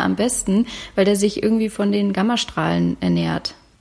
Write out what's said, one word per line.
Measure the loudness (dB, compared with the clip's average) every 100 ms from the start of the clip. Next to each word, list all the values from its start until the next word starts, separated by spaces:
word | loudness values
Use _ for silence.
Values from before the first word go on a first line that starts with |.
am | 0 0
besten, | 0 -2 0 0 0 -6 -8 0
weil | 2
der | 4
sich | 0 0
irgendwie | 0 2 0
von | 0 0
den | 2 0
Gammastrahlen | 0 0 0 -2 -2 0 2 0 0
ernährt. | 0 0 0 -4 -6 -14 _ _